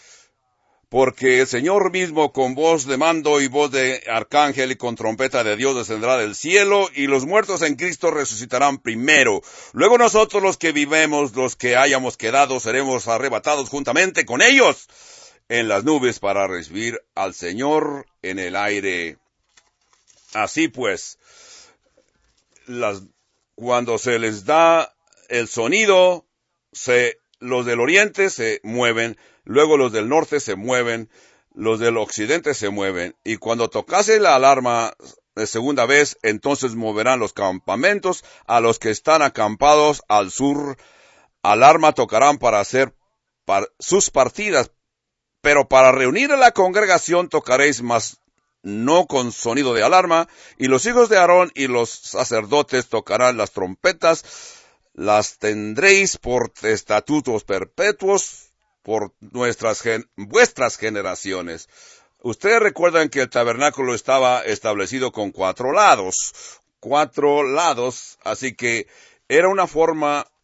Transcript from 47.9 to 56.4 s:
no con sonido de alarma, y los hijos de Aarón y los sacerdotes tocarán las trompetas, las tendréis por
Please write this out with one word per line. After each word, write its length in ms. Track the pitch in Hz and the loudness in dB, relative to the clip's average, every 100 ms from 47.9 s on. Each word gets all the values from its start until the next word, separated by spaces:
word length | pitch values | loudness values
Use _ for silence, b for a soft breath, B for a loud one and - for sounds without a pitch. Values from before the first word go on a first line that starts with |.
| 117 - - _ _ _ _ | -2 -4 -12 _ _ _ _
no 440 | 101 104 123 170 160 | -12 -6 0 2 2
con 260 | 139 123 | -2 -4
sonido 420 | - - 135 135 | -6 -4 -2 0
de 80 | 117 | 0
alarma, 460 | 117 185 180 165 165 B B - | 4 4 4 0 -2 B B -6
y 120 | 131 | 0
los 180 | 131 226 | 0 2
hijos 220 | 247 226 | 2 4
de 100 | 202 | 4
Aarón 320 | 175 180 180 | 6 4 2
y 120 | - 135 | -2 -2
los 240 | 123 117 | -2 -4
sacerdotes 1000 | - - 101 127 113 104 147 143 127 - | -8 -10 -6 -4 -4 0 -2 0 -4 -4
tocarán 480 | 113 - 110 127 120 | -6 -4 0 0 0
las 140 | 98 | -4
trompetas, 720 | - 92 95 180 180 165 160 B B B B B B _ | -6 -8 -4 -4 0 0 0 B B B B B B _
las 440 | - 98 107 104 - | -6 0 2 0 -4
tendréis 800 | 107 107 107 110 196 196 190 - | -4 -4 -6 0 4 4 2 -4
por 360 | 120 123 | -4 -2